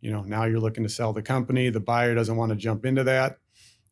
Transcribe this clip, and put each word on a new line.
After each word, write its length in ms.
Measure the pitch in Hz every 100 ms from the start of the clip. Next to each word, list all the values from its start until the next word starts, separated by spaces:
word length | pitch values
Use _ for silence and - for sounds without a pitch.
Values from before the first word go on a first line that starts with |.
you 80 | 110
know, 140 | 107
now 220 | 98 107 113
you're 140 | 110
looking 220 | 110 110
to 80 | 107
sell 240 | - 113
the 80 | 107
company, 480 | 110 131 123 131 127
the 100 | 113
buyer 360 | 101 120 120 117
doesn't 220 | 110 113
wanna 180 | 117 107
jump 320 | 110 107 127
into 160 | 131
that, 340 | 127 131 135 - _ _ - _ _